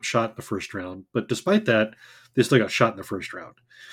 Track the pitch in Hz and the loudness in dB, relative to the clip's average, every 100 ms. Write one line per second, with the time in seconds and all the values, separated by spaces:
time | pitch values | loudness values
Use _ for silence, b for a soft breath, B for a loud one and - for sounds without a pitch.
0 | - 120 113 - - 98 - 98 90 92 | -4 -2 -2 -6 -8 -8 -8 -10 -10 -12
1 | - 120 101 117 185 208 214 110 107 b | -6 -4 -4 -4 2 2 4 2 2 b
2 | b b b - - 131 98 - 117 98 | b b b 0 4 4 2 2 0 0
3 | - 95 - 90 80 _ _ b b | -10 -10 -10 -14 -18 _ _ b b